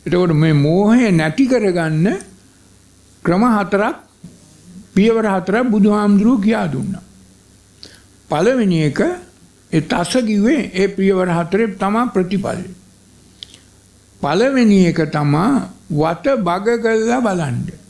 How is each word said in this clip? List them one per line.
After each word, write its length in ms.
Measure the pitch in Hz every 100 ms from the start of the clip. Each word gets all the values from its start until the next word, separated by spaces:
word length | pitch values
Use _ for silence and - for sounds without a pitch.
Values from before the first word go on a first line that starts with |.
එතකොට 340 | - 175 180
මේ 180 | 156 160
මෝහය 580 | 147 143 175 208 240 233
නැති 360 | 170 156 151 262
කරගන්න 600 | 254 208 175 160 156 185 381 - - - _ - - - _ _ -
ක්‍රම 200 | - 175
හතරක්, 520 | 240 214 185 196 220 - - _ - - - - - - -
පියවර 380 | - 214 226 220
හතරක් 380 | 190 180 208 254
බුදුහාමුදුරුවෝ 760 | 214 208 208 208 202 214 254
කියා 240 | 196 220 185
දුන්නා. 360 | 135 - - - - - _ _ _ _ _ - - - - _
පළවෙනි 480 | 151 202 262 208 170
එක 200 | 151 139 349 359 - _ - _ _
ඒ 100 | 160
තස 320 | 156 240 175 254
කිව්වේ 500 | 226 208 214 294 -
ඒ 160 | 185 196
පියවර 400 | 196 190 190 180
හතරේ 440 | 170 165 190 226
තමා 320 | 190 196 220 247
ප්‍රතිඵලය. 600 | 196 180 190 - 175 180 - - _ _ - - - - - - - _ _ _ _
පළවෙනි 680 | 143 165 254 269 226 196 175
එක 140 | 165 156
තමා 600 | 156 143 147 208 269 - - -
වත 360 | 147 160 170 277 269
බග 280 | 175 180 202 233
කරලා 420 | 226 226 220 247
බලන්න. 380 | 233 185 147 120 127 -